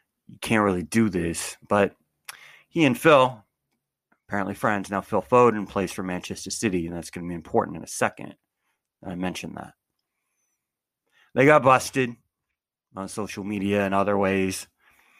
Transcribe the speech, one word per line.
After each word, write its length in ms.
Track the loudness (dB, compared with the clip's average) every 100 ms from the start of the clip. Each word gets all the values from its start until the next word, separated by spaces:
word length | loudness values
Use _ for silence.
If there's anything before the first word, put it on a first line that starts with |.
| _ _ -20
you 100 | -12
can't 240 | -2 2
really 200 | 2 0
do 260 | 0 0 2
this. 480 | 0 -4 -6 -10 -12 0
But 280 | 2 2 _ _ _ -20 -20 -20 -20 _
he 160 | 2 2
and 120 | 4
Phil, 460 | 6 6 6 0 _ _ _ _ _ _ _ _ -8
apparently 260 | -6 -6
friends. 380 | -2 -2 -2 -2
Now, 100 | -6
Phil 220 | -2 -4
Foden 440 | 2 4 4 2 -6
plays 240 | -4 -4
for 120 | -6
Manchester 480 | -6 -6 -8 -12 -10
City, 340 | -4 -2 -2 -4
and 100 | -8
that's 140 | -12
gonna 180 | -12 -10
be 60 |
important 440 | -10 -2 -2 -2 -10
in 60 |
a 40 | -12
second. 480 | -4 -4 -6 -18 -20 _ _ _ _ _ _
I 120 | -12 -6
mentioned 420 | -6 -8 -12 -14
that. 160 | -16 _ _ _ _ _ _ _ _ _ _ _ _ _ _ _ _
They 140 | 2 6
got 160 | 6
busted 520 | 6 4 2 -2 -2 -6 _ _ _ _ _ _ _ -12
on 140 | -10
social 340 | -8 -8 -8
media 400 | -6 -4 0 0
and 120 | 2 0
other 220 | 2 2
ways, 500 | 2 0 -2 -4 -12 _ _ _ _